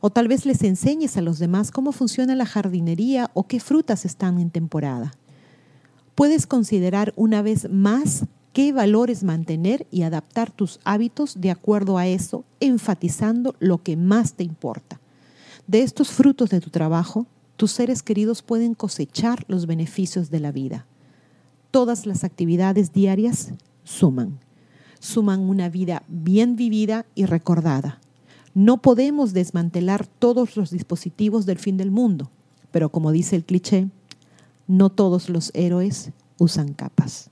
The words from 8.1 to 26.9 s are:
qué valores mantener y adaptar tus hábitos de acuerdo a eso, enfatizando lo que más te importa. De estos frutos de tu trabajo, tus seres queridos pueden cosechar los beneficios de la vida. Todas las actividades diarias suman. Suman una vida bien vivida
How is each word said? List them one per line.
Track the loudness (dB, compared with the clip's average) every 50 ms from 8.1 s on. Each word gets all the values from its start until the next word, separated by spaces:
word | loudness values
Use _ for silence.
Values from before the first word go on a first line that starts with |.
| -2 -4 -6 -8 _ _ _ _ _
qué | 0 2 2 2
valores | 2 2 4 4 4 2 2 -2 -2 -2
mantener | -2 -2 -2 -2 -4 -4 -2 0 0 0 -2 -4 _
y | -2 -2 -2
adaptar | 0 -2 -4 -8 _ _ -4 -4 -4 -4
tus | -4 -4 -4 -4 -8 _
hábitos | -2 -2 0 -2 -2 _ -4 -6 -6 -4 -4
de | -2 -2
acuerdo | -2 -2 _ 0 0 0 2 0 0 0
a | 0
eso, | 0 0 -2 -4 -6 -8 -10 -12 _ _ _
enfatizando | 0 0 0 0 0 -2 -4 -2 -2 -4 -2 -2 -2 0 0 0 -2 -4 -4 _
lo | 2 2 2 2 _
que | -4 -2
más | 0 2 2 4 2 2 0 -4
te | -6 -8
importa. | -8 -8 -8 -10 -10 -10 -10 _ _ -20 -20 _ _ _ _ _ _ _ _ -20 -20 -20 -20 _ 0
De | 2 2 2
estos | 2 0 -2 -4 -4
frutos | 2 4 4 4 4 4 0 0
de | 0 0 -2
tu | -2
trabajo, | -4 -2 0 0 0 0 -2 -2 -4 -6 -6 _ _ _ _ _ _ _
tus | 0 0 0
seres | 0 -2 0 -2 -4 -2
queridos | -2 -2 0 0 0 -2 -4
pueden | -4 -2 -2 0 0 0 -2
cosechar | _ -6 -8 -6 -6 -8 -8 _ -4 -2 -2 -2 -2 -4 _
los | -4 -4 -2
beneficios | -2 -2 -2 -4 -4 -2 -4 -4 -4 -2 -4 -4 -2
de | -4 -4
la | -4 -4
vida. | -6 -6 -6 -6 -8 -10 -12 _ _ _ _ _ _ _ _ _ _ _ _ _ _ _ _ _
Todas | 2 2 2 2 -2 -4 -4
las | -4 -4 -4 -4
actividades | -6 -4 -2 -2 0 2 2 2 2 2 2 2 2 2
diarias | 2 2 2 2 2 0 0 -2 -4 -6 -10 -14 -16 _ _ _ _ _
suman. | -18 -2 2 2 2 2 2 -4 -6 -8 -12 _ _ _ _ _ _ _ _ _ _ -20 _
Suman | -14 -4 -2 0 0 2 0 0
una | 0 0 0 0 -2 -2
vida | -4 -4 -4 -4 -4 -6 -8 -10
bien | -12 -6 -2 2 4 4 4 2 2
vivida | 0 -2 -2 0 0 0 0